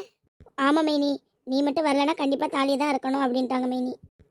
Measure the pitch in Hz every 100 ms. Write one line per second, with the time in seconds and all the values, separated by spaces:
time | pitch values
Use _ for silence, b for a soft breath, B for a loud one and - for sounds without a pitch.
0 | - _ _ - - - 277 311 311 294
1 | 285 277 _ _ - 262 285 320 302 277
2 | 285 330 277 269 302 294 269 269 294 269
3 | 262 277 262 254 254 254 254 254 254 -
4 | - - -